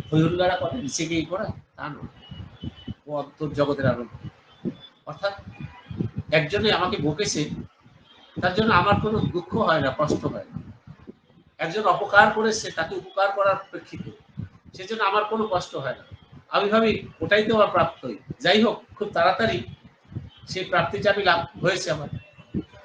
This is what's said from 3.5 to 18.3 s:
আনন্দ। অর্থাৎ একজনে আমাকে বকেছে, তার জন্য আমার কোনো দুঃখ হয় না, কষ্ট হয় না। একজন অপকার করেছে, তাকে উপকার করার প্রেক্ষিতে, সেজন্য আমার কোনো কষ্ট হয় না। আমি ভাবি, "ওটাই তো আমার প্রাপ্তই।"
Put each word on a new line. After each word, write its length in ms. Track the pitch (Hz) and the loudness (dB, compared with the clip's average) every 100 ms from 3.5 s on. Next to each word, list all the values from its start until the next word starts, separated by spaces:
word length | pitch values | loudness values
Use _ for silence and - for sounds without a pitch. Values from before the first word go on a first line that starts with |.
| 135 143 135 135 | 0 0 2 2
আনন্দ। 420 | 120 117 - - - _ _ - - - _ - | 0 -4 -12 -14 -16 _ _ -8 -8 -16 _ -16
অর্থাৎ 260 | 156 196 - - - 143 - - - - - - | -6 -6 -6 -12 -14 -14 -14 -14 -6 -6 -6 0
একজনে 400 | 156 147 208 214 | 2 2 0 2
আমাকে 240 | 170 180 185 | 2 0 0
বকেছে, 480 | 147 151 202 165 151 - 117 _ _ _ _ - - - | -2 -2 -2 -2 -4 -6 -12 _ _ _ _ -20 -16 -4
তার 120 | 180 | -2
জন্য 200 | 185 220 | 2 4
আমার 260 | 180 196 202 | 6 6 4
কোনো 180 | 214 214 | 2 0
দুঃখ 380 | - 175 - 226 | 0 -2 -4 0
হয় 240 | 185 156 | 2 2
না, 140 | 135 - | 2 0
কষ্ট 260 | 151 - | 0 0
হয় 200 | 147 110 | -2 -6
না। 280 | - - - - - - - - _ _ _ - | -10 -12 -14 -18 -20 -20 -20 -20 _ _ _ -8
একজন 240 | 165 202 | -4 0
অপকার 480 | 208 175 190 202 220 | 2 2 6 6 6
করেছে, 400 | 220 220 - 185 | 4 0 -2 -4
তাকে 240 | - 160 | -6 -6
উপকার 380 | - - 190 202 | -6 -6 0 0
করার 240 | 196 196 185 - | 2 2 0 -4
প্রেক্ষিতে, 400 | 165 - 160 - - _ - - - - - | -14 -14 -12 -12 -16 _ -14 -14 -18 -20 -16
সেজন্য 260 | 185 220 | -8 -2
আমার 220 | 196 208 | 2 2
কোনো 240 | 208 220 214 | 0 -2 0
কষ্ট 260 | 180 - 156 | -2 -2 -6
হয় 180 | 135 120 | -6 -8
না। 80 | - - - - - | -14 -20 -20 -20 -2
আমি 220 | 170 202 | 0 4
ভাবি, 380 | 220 226 - - - | 4 4 0 -6 -8
"ওটাই 240 | 160 208 | 0 2
তো 100 | 233 | 4
আমার 140 | 220 196 | 4 4
প্রাপ্তই।" 480 | 175 160 - 127 107 - | 4 0 -2 -10 -12 -14